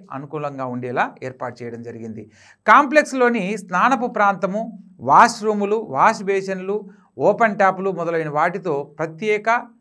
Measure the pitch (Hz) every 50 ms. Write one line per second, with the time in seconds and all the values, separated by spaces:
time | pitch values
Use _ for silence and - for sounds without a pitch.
0 | - - 139 131 147 139 156 151 147 143 139 135 131 127 123 123 123 123 123 156
1 | 208 269 - - - 131 127 - 131 123 117 - 120 117 113 117 117 117 117 113
2 | 113 113 107 113 107 - _ _ _ - - _ _ - 214 262 294 254 302 302
3 | 294 294 262 262 247 240 233 226 180 180 220 208 - - 180 180 208 247 269 254
4 | 247 240 240 208 208 202 196 - - 180 190 214 226 233 - - - - - -
5 | 113 127 147 175 220 233 233 - 202 220 214 208 202 196 208 226 - - 131 135
6 | 165 208 226 190 202 190 196 196 190 190 190 185 185 190 202 208 208 - - _
7 | _ _ _ - 139 185 208 208 233 214 202 - 196 190 190 180 190 196 190 165
8 | 170 165 170 165 160 151 143 147 160 180 175 196 165 185 147 139 143 - - -
9 | 156 160 160 160 214 214 214 208 208 220 233 247 269 - _ _